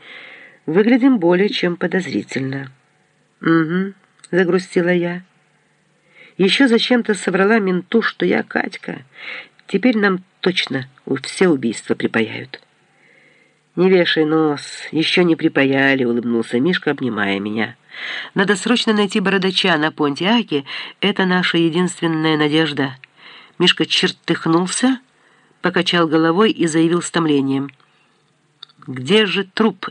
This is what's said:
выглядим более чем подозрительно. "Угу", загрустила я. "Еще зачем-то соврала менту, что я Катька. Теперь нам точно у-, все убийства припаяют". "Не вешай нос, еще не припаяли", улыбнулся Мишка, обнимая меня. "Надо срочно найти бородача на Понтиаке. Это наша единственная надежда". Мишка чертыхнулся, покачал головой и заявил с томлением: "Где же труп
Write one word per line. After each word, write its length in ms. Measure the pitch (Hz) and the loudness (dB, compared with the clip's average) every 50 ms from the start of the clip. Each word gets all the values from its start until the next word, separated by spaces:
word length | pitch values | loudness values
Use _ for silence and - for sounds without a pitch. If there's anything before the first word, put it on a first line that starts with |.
| - - - - - - - - - - - _ _ | -10 -20 -20 -20 -20 -20 -20 -20 -20 -20 -20 _ _
выглядим 520 | - 156 180 214 226 247 262 226 277 262 226 | -2 0 2 4 4 4 4 4 4 4 4
более 300 | 165 170 180 180 202 208 | 4 2 4 4 2 0
чем 280 | - - - 180 175 | 0 -2 -2 -2 -2
подозрительно. 920 | 165 - 180 175 185 180 143 117 104 98 - - 131 135 135 135 139 139 135 - _ _ _ _ _ _ _ _ _ _ _ _ _ | -2 -4 -2 -2 -2 -4 -2 -4 -6 -6 -4 -6 -6 -6 -6 -6 -8 -10 -12 -18 _ _ _ _ _ _ _ _ _ _ _ _ _
"Угу", 540 | - - 165 165 165 156 170 180 190 196 196 _ _ _ _ _ _ - - | 0 2 2 2 2 0 0 -2 -2 -4 -6 _ _ _ _ _ _ -4 0
загрустила 560 | 175 190 170 175 185 185 - - - 175 175 | 0 2 2 2 0 0 0 -2 0 2 2
я. 340 | 180 175 170 175 175 180 185 _ _ _ _ _ _ _ _ _ _ _ _ _ _ _ _ _ _ - - - _ _ | 2 2 0 -2 -6 -8 -12 _ _ _ _ _ _ _ _ _ _ _ _ _ _ _ _ _ _ -20 -20 -20 _ _
"Еще 280 | 180 196 - - 277 | 2 2 4 4 4
зачем-то 480 | 269 226 226 - - 247 240 220 - 214 | 4 4 2 2 2 0 0 2 0 -2
соврала 460 | 190 - - 175 180 190 196 226 226 | -2 -2 -2 0 2 2 4 4 2
менту, 420 | 202 190 180 180 175 _ - 226 208 | 2 2 0 -2 -2 _ 0 0 0
что 240 | - - _ 175 | 0 -4 _ -2
я 160 | 180 - - - | 0 0 0 -2
Катька. 600 | - - - - - - - - - - - - _ _ - - - - - - - _ _ _ _ | -2 -4 -4 -4 -4 -8 -10 -12 -12 -12 -12 -14 _ _ -18 -16 -14 -14 -16 -16 -18 _ _ _ _
Теперь 280 | - 202 185 254 240 | -4 0 2 2 2
нам 280 | 214 202 202 190 185 185 _ _ _ | 2 2 0 0 0 -4 _ _ _
точно 480 | - 185 180 - - - - 135 131 - _ _ _ | -2 -2 -2 -2 -4 -4 -6 -8 -8 -8 _ _ _
у-, 100 | - 135 | -6 -6
все 320 | 135 131 - - - 190 185 | -6 -6 -10 -2 2 2 2
убийства 460 | 156 135 123 117 104 - - - 113 | 2 2 0 -4 -4 -6 -4 -6 -4
припаяют". 680 | - - 113 - 117 113 110 113 120 123 - - - _ _ _ _ _ _ _ _ _ _ _ _ _ _ _ _ _ _ _ _ _ _ _ | -2 -2 -2 -2 -2 -4 -2 -6 -12 -12 -14 -16 -20 _ _ _ _ _ _ _ _ _ _ _ _ _ _ _ _ _ _ _ _ _ _ _
"Не 120 | - 175 190 | 0 2 4
вешай 360 | 190 185 170 - - 160 156 | 4 4 2 2 2 0 0
нос, 640 | 151 156 160 160 151 147 139 - - - - - - | 2 2 2 2 2 0 -4 -8 -14 -16 -16 -16 -6
еще 320 | - 147 160 - - - 180 | -4 -2 -2 0 2 2 4
не 140 | 170 165 | 2 2
припаяли", 680 | 143 156 160 - 160 139 135 135 135 135 135 135 135 127 | 2 0 -2 2 2 2 2 2 2 2 2 2 2 2
улыбнулся 540 | 120 120 120 113 120 120 117 113 - - 120 | 0 0 0 -2 0 0 -2 -2 0 -2 0
Мишка, 320 | 127 170 180 170 - - | 0 2 0 0 -2 -2
обнимая 480 | 147 139 139 123 107 104 104 101 98 98 | -4 -2 -4 -4 -2 -2 -2 -2 -2 -2
меня. 380 | 98 104 104 113 110 110 123 _ _ _ - - - - - - - - _ | -4 -4 -4 -4 -4 -6 -6 _ _ _ -18 -14 -12 -12 -10 -12 -12 -8 _
"Надо 220 | - 196 196 208 | -2 2 2 2
срочно 360 | 190 - 226 247 240 - - 220 | 0 2 0 0 0 2 0 2
найти 280 | 208 208 196 - 214 | 2 0 0 0 0
бородача 560 | 190 190 190 196 185 190 190 185 - 190 170 | 0 0 0 0 0 0 -2 0 0 2 2
на 160 | 151 151 156 147 | 2 0 -2 -2
Понтиаке. 720 | - 151 143 143 139 170 190 226 240 214 - 160 143 139 - - - - - - _ | -2 -2 -2 -2 -2 0 0 0 0 0 0 -4 -4 -4 -6 -14 -14 -14 -14 -10 _
Это 240 | - 196 202 - 190 | -2 -2 0 2 0
наша 320 | 185 185 180 180 - - 170 | 0 2 0 0 0 0 2
единственная 800 | 165 165 151 175 180 175 180 - - 165 165 156 156 160 156 | 2 2 2 2 0 0 -2 -2 -2 -2 -2 0 0 0 0
надежда". 600 | 151 151 151 147 156 160 151 147 139 139 139 131 135 - _ _ _ - - - - - - _ _ | 2 0 2 2 0 0 0 -2 -4 -4 -4 -6 -12 -20 _ _ _ -20 -20 -20 -20 -20 -20 _ _
Мишка 280 | 170 180 - - 160 | 0 0 2 0 -4
чертыхнулся, 1120 | 151 - - - 180 - _ _ - 170 - - 165 165 165 185 180 - - - 254 262 247 _ _ _ _ _ _ _ _ _ _ _ _ - | -2 -2 -2 -2 -2 -4 _ _ -6 -6 -4 -2 0 0 0 0 -2 -4 -2 0 0 0 -2 _ _ _ _ _ _ _ _ _ _ _ _ -6
покачал 460 | 180 185 190 175 - - 175 170 160 | -2 -2 0 -2 0 2 0 0 2
головой 420 | 143 160 160 165 165 180 220 220 | 2 2 2 2 2 2 2 2
и 160 | - - 165 | 2 0 -2
заявил 340 | 170 147 160 165 165 165 175 | 0 2 2 2 2 2 0
с 100 | 160 - | -4 -4
томлением: 600 | - 170 170 156 147 143 135 135 135 135 139 139 135 _ _ _ _ _ _ _ _ _ _ _ _ _ _ _ _ _ - _ _ _ - | -4 -2 0 2 2 0 0 0 -2 -4 -4 -6 -12 _ _ _ _ _ _ _ _ _ _ _ _ _ _ _ _ _ -20 _ _ _ -16
"Где 400 | - 131 127 127 135 190 214 220 | -12 -12 -10 -4 0 2 2 2
же 180 | 190 165 190 196 | 2 -2 -4 -6
труп 440 | 190 _ - 220 226 185 - - - | -6 _ 0 0 0 0 -2 -12 -12